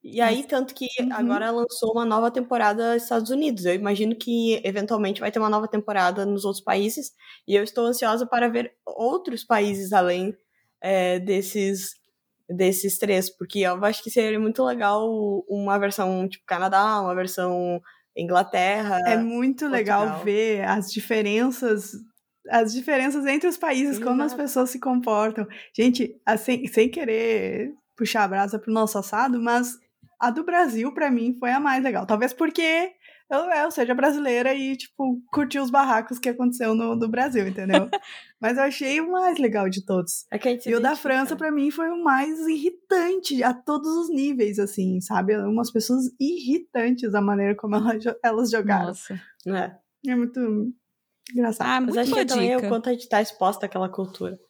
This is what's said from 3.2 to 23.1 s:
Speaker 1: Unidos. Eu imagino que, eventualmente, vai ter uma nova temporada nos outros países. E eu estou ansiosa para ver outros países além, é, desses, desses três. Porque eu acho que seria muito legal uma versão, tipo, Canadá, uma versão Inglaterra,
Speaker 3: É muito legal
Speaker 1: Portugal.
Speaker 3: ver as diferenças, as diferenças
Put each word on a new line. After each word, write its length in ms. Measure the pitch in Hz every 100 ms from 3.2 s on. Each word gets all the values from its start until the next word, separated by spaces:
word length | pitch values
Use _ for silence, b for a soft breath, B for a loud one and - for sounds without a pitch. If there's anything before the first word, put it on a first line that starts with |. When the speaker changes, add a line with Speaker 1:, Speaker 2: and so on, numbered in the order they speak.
| 220
Speaker 1:
Unidos. 360 | 269 302 214 180
Eu 80 |
imagino 420 | 185 202 202 214 233
que, 440 | - 233 226 220
eventualmente, 560 | 190 196 208 220 196 202
vai 100 | 214
ter 80 | 220
uma 120 | 214
nova 180 | 214 220
temporada 560 | 214 208 202 180 196
nos 200 | 202 202 196
outros 180 | 196
países. 480 | - 190 208 262 269 B B B -
E 80 |
eu 80 | 202
estou 220 | 220 240 233
ansiosa 400 | 240 233 233 247
para 220 | 240 240
ver 260 | 233 240 _ -
outros 580 | - 233 359 370 233
países 480 | - 220 208 196 190
além, 420 | 202 180 180 190 190 _ _ _ _
é, 360 | 185 190 180 180
desses, 720 | 185 196 190 208 196 190 190 - _ _ _ _ -
desses 480 | 180 185 190 196 -
três. 300 | 208 190 185
Porque 300 | - 175 202
eu 240 | 185 180
acho 180 | 208 220
que 80 | 226
seria 300 | 247 214 214
muito 240 | 220 233
legal 420 | 254 247 202 214 226 220 208 202 -
uma 300 | 202 202 202
versão, 480 | 202 196 185 185 190
tipo, 200 | - -
Canadá, 560 | 175 185 190 214 208
uma 120 | 185
versão 680 | 180 185 185 180 180 180 175 b b b -
Inglaterra, 840 | 170 180 - 190 185 208 208 185 180
Speaker 3:
É 120 | 226
muito 500 | 226 240 262 254 302
legal 320 | 254 208 202
Speaker 1:
Portugal. 200 | 208 156
Speaker 3:
ver 400 | 202 202 220 208
as 260 | 190 202 196
diferenças, 1000 | 214 - 220 208 214 254 247 240 214 190 208 - _ _ _ -
as 220 | 233 220
diferenças 540 | 240 254 277 262